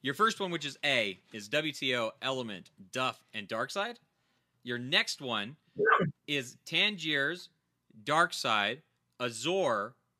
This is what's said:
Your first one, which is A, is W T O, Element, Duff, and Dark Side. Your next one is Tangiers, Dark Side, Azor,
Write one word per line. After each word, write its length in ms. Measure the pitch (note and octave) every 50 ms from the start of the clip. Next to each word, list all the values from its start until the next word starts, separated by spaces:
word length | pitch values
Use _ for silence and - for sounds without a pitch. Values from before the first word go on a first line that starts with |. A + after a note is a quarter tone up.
Your 120 | - C3 C#3+
first 240 | C3 G#3+ A3+ G#3+ -
one, 140 | G3 F3+
which 120 | E3+ E3 D3
is 140 | C#3+ C3 - -
A, 340 | D3 C#3 B2 A2 G2+ F#2 - _ _
is 160 | - G#2+ G#2 G#2
W 240 | B2 D3+ D#3 D#3
T 240 | C#3+ - C#3+ C3 B2
O, 160 | A#2+ A2+ A2 - _
Element, 480 | - C3 C3+ C3 B2 A2+ G2+ F2+ - - _ _ G2 F#2
Duff, 320 | - B2+ C3 B2+ A2 - _ _ -
and 140 | A2 G2+ F#2
Dark 240 | A2+ A2 B2 -
Side. 260 | - G3+ G3+ A#3 A#3 - _ _ _ _ _ _ _ _ _ _ _ _
Your 160 | _ B2 B2 A#2+
next 420 | B2 B2+ D#3+ G3+ A3+ - - -
one 360 | D3 B2+ A#2 G#2+ G2+ A2+ D3 _ _ _ _ - - A4 - - F#3 D3+ - _ _ -
is 280 | D3 C#3+ B2 B2 - - _
Tangiers, 840 | - E3 E3 F#3+ G#3 G#3+ F3 D#3 D#3 D3+ C#3+ C#3 C#3+ E3+ F3+ - - _ _ _ _ _ _ _ _ _ A2+ G#2
Dark 280 | C#3 D3 D#3+ F3 F3
Side, 500 | - - - B2+ A2+ G#2 G2+ G#2 A#2+ D3+ _ _ _ _ _ _ _ _
Azor, 760 | B2 A#2+ A#2 A2 A#2 D#3 F#3 G3 F#3 C#3 A#2 G#2 G2 A#2 C3 _ _ _ _